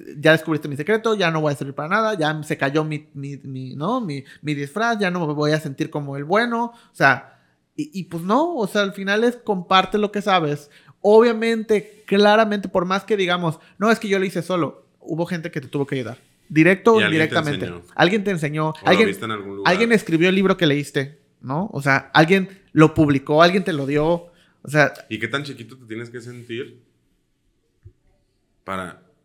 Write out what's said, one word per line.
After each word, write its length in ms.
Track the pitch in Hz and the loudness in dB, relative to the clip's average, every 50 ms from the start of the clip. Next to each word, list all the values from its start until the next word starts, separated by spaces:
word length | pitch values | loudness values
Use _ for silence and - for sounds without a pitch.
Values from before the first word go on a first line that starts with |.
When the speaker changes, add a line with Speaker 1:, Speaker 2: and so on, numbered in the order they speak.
| - - - | -20 -18 -8
Speaker 1:
ya 140 | 151 143 156 | 0 2 4
descubriste 380 | 160 160 160 170 156 147 156 151 | 4 4 2 -2 -4 -4 -4 -6
mi 80 | 139 | -8
secreto, 400 | 139 147 175 214 220 220 226 220 | -6 -4 -2 -2 0 0 -2 -2
ya 160 | 208 180 165 160 | 0 0 -2 0
no 80 | 160 | 0
voy 120 | 156 151 143 | -2 -2 -2
a 40 | |
servir 180 | - 143 139 131 | -4 -6 -10 -8
para 140 | - 147 160 | -8 -6 -2
nada, 260 | 190 220 226 214 220 | 0 0 0 0 -2
ya 260 | 170 151 151 156 156 147 | -2 -2 -2 -2 -4 -6
se 120 | - 156 | -6 -6
cayó 280 | - 151 139 143 156 156 | -4 -2 -2 0 0 -2
mi, 240 | 156 156 147 151 _ - | -2 -4 -8 -10 _ -16
mi, 260 | 143 139 139 143 135 | -14 -12 -12 -12 -12
mi, 360 | - 135 131 131 131 127 131 | -14 -12 -12 -12 -12 -12 -10
¿no? 260 | 131 147 190 247 262 | -8 -6 -4 -4 -4
mi, 220 | 226 170 139 135 131 - - - | -4 -6 -8 -10 -12 -14 -18 -12
mi 140 | - 147 147 | -6 -6 -6
disfraz, 460 | 139 143 139 - 208 226 233 233 208 | -4 -6 -6 -6 -4 -2 -2 0 0
ya 100 | 202 180 | -2 -2
no 160 | 175 180 170 | -2 -2 -2
me 80 | 151 147 | -4 -2
voy 160 | 147 151 147 | 0 0 0
a 80 | 156 156 | 0 0
sentir 320 | - 147 135 - 160 156 | -2 -4 -6 -6 -6 -6
como 260 | - 151 143 139 139 | -6 -8 -8 -8 -8
el 60 | 139 143 | -8 -4
bueno, 440 | 156 190 214 240 240 233 233 240 | 0 0 0 0 0 -2 -4 -4
o 280 | 233 - - _ _ _ | -6 -8 -14 _ _ _
sea, 460 | - - 135 127 127 - - _ _ _ _ _ _ _ _ _ | 4 4 4 4 4 0 -12 _ _ _ _ _ _ _ _ _
y, 160 | - 147 - - | -12 -10 -10 -10
y 120 | 196 165 | -12 -12
pues 180 | - 175 165 170 | -10 -10 -8 -4
no, 320 | 185 214 269 320 349 349 | 0 0 2 0 0 -2
o 140 | 269 208 190 | -4 -4 -4
sea, 140 | - 208 202 | -2 -2 -2
al 100 | 196 190 | -2 -4
final 320 | 196 196 196 202 214 233 | -8 -6 -4 -2 0 0
es 100 | 247 240 | 0 -2
comparte 640 | 240 - - 208 185 170 - 190 190 185 - - 208 | -2 -4 -6 -6 -4 -2 2 2 2 2 2 0 -2
lo 140 | 208 202 - | -2 -2 -4
que 100 | 208 185 | -4 -2
sabes. 480 | 208 190 180 160 147 147 147 - - _ _ _ _ - _ | 2 2 2 2 0 -4 -6 -8 -16 _ _ _ _ -10 _
Obviamente, 1040 | - 202 214 220 240 240 233 220 226 226 233 226 214 - 214 202 208 - - - _ | 2 6 6 8 6 6 4 0 0 -2 -2 -2 0 0 0 0 -2 -4 -16 -14 _
claramente, 600 | - 190 202 208 208 208 220 226 214 208 208 196 190 | 0 2 4 6 6 6 6 4 2 0 -4 -4 -2
por 160 | - 190 175 | -2 -2 0
más 180 | 180 190 196 - | 0 -2 -4 -2
que 140 | - 220 | -2 -2
digamos, 420 | 196 190 175 180 180 175 160 151 - _ - _ - | 0 0 0 0 0 0 -2 -4 -4 _ -20 _ -2
"No, 120 | 196 226 | 2 2
es 80 | 226 220 | 2 2
que 80 | - | 0
yo 140 | 202 196 196 | -2 0 0
lo 40 | 190 | 0
hice 180 | 196 - 180 165 | -2 -4 -4 -4
solo", 440 | - 185 175 151 135 - - _ _ _ _ | -2 -2 -2 -2 -2 -4 -10 _ _ _ _
hubo 260 | - - 165 156 170 | -10 -8 -6 -6 -4
gente 240 | 170 180 165 156 170 | -4 -6 -8 -8 -8
que 100 | - 160 | -8 -10
te 60 | 131 | -10
tuvo 220 | 117 - 147 143 - | -6 -4 -4 -4 -2
que 80 | 143 | -4
ayudar. 220 | 135 123 110 123 - _ _ _ _ _ - | -6 -6 -8 -10 -16 _ _ _ _ _ -2
Directo 460 | - 156 160 175 196 190 - 233 226 | 2 4 6 6 4 4 4 4 6
o 60 | 220 | 6
Speaker 2:
Y 20 | 214 | 4
alguien 200 | 208 160 160 160 | 4 2 2 2
te 20 | |
Speaker 1:
indirectamente. 420 | 156 - 170 156 147 - 92 90 | 2 0 0 -2 -2 -4 -4 -6
Speaker 2:
enseñó. 260 | 87 87 87 - - - | -8 -10 -12 -16 -6 0
Speaker 1:
Alguien 260 | - 160 175 208 220 190 | 2 2 2 2 0 -2
te 60 | 202 | -2
enseñó. 380 | 190 160 156 143 151 156 156 156 | -2 -2 -2 -4 -2 -2 -4 -4
Speaker 2:
O 60 | 156 - - | -4 -2 2
lo 40 | 160 | 2
Speaker 1:
Alguien, 200 | 185 190 220 202 | 4 4 4 2
Speaker 2:
viste 160 | 190 196 117 | 0 -4 -6
en 80 | - - | -6 -6
algún 240 | 104 98 98 98 | -6 -8 -10 -8
lugar. 160 | 101 101 160 180 | -2 0 2 2
Speaker 1:
alguien 180 | 190 233 233 | 2 2 2
escribió 380 | 233 202 - - 165 156 170 185 | 2 2 0 0 0 2 2 2
el 80 | 185 | 2
libro 200 | 196 190 190 190 | 2 2 2 2
que 100 | - 170 | 2 0
leíste, 520 | 151 139 147 143 - - 147 135 139 151 _ _ _ _ _ | 0 0 0 -4 -4 -4 -6 -6 -6 -10 _ _ _ _ _
¿no? 280 | - 123 139 160 196 - - | -10 -8 -6 -6 -6 -6 -6
O 100 | 135 135 | -4 0
sea, 280 | 139 135 135 - - - | 0 0 0 0 0 2
alguien 340 | 151 165 160 190 196 185 185 - - _ _ - | 4 4 4 4 2 0 -2 -10 -18 _ _ 4
lo 220 | 156 156 151 156 | 4 4 6 6
publicó, 480 | 165 160 143 143 135 - - 147 156 170 | 4 2 4 2 0 0 2 4 6 6
alguien 220 | 175 185 202 180 | 6 4 2 -2
te 80 | 196 165 | -2 -4
lo 140 | 143 135 | -4 -4
dio. 440 | 131 147 147 151 160 175 170 - - _ _ _ _ _ _ - | -2 -2 0 0 0 -2 -2 -4 -10 _ _ _ _ _ _ -10
O 40 | - | -2
sea 220 | 143 151 143 - - - - - | 2 2 2 2 0 -6 -14 -10
Speaker 2:
¿Y 80 | 110 107 | -8 -6
qué 100 | 113 110 | -6 -4
tan 140 | 123 139 147 | -6 -6 -8
chiquito 320 | 143 123 113 113 110 131 131 | -8 -14 -16 -16 -20 -20 -20
te 60 | 123 | -18
tienes 220 | 110 110 113 120 117 | -14 -14 -14 -14 -14
que 100 | 120 123 113 | -14 -16 -16
sentir 600 | 123 123 120 117 - 113 117 - - - - _ _ _ _ _ _ _ _ _ _ _ _ _ _ _ _ _ _ _ _ - - _ _ _ _ _ _ _ _ _ _ _ _ _ _ - | -16 -18 -18 -14 -12 -12 -12 -12 -12 -16 -20 _ _ _ _ _ _ _ _ _ _ _ _ _ _ _ _ _ _ _ _ -20 -20 _ _ _ _ _ _ _ _ _ _ _ _ _ _ -12
para 380 | 95 95 92 92 90 - - _ _ _ _ _ | -10 -8 -8 -8 -10 -14 -20 _ _ _ _ _